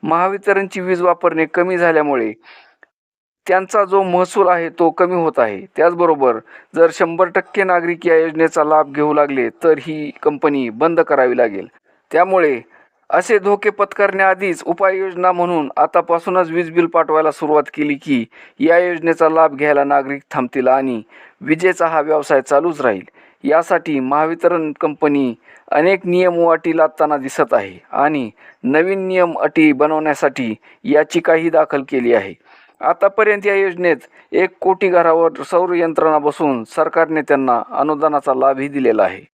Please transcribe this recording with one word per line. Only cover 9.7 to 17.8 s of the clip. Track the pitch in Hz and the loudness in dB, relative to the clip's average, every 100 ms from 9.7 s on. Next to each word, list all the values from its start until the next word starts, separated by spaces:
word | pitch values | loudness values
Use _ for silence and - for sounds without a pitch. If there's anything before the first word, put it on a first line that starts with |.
| 156 | 2
ही | 147 156 147 - | 0 -10 -10 -4
कंपनी | 151 147 156 143 123 | -4 0 -2 0 -4
बंद | 110 165 165 | -2 -2 0
करावी | 165 143 131 123 | 0 2 2 2
लागेल. | 117 98 90 _ _ _ _ | 0 -2 -14 _ _ _ _
त्यामुळे | 151 180 190 160 123 120 _ _ _ _ | 0 2 2 0 -2 -8 _ _ _ _
असे | - 180 214 | -2 2 0
धोके | 190 202 208 | 2 0 -2
पत्करण्याआधीच | 202 202 - 202 196 190 185 196 156 - | -2 -4 0 -2 2 0 0 -2 -6 -6
उपाययोजना | 170 196 190 190 175 180 | -2 0 0 -6 -2 0
म्हणून | 180 175 170 143 - | 0 -2 -2 -4 -2
आतापासूनच | 156 180 170 170 170 185 170 | 0 0 0 -2 0 -2 0
वीज | 165 170 | -2 -2
बिल | 165 170 | 0 0
पाठवायला | 165 151 156 156 | 0 0 0 0
सुरुवात | 147 156 151 143 | -2 0 0 0
केली | - | -4